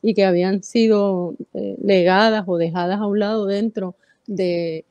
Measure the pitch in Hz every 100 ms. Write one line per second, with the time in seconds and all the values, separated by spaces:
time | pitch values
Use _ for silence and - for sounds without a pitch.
0 | 220 208 190 175 185 196 - 240 226 208
1 | 202 185 175 - - - 98 98 - 190
2 | 175 185 220 214 185 175 165 170 175 202
3 | 208 208 208 220 196 202 226 214 185 180
4 | _ _ - 190 180 175 170 160 -